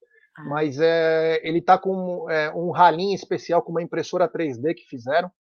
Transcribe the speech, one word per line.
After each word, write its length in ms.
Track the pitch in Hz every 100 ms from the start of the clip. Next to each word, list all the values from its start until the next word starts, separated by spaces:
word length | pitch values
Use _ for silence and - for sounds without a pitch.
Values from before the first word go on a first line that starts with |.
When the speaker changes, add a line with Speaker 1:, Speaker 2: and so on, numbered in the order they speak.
| _ _ _ -
Speaker 1:
Ah. 80 | -
Speaker 2:
Mas, 340 | 147 156 135
é, 640 | 165 165 160 160 160 160 165
ele 160 | 165
tá 160 | 165 185
com, 520 | 190 190 180 180 165
é, 240 | 160 151
um 180 | 170 170
ralinho 420 | 147 175 160 196
especial 480 | 190 - 175 - 170
com 100 | -
uma 100 | 170
impressora 460 | 170 165 147 180 170
três 300 | 160 160 117
D 160 | 143
que 140 | - -
fizeram. 420 | 131 117 156 180 -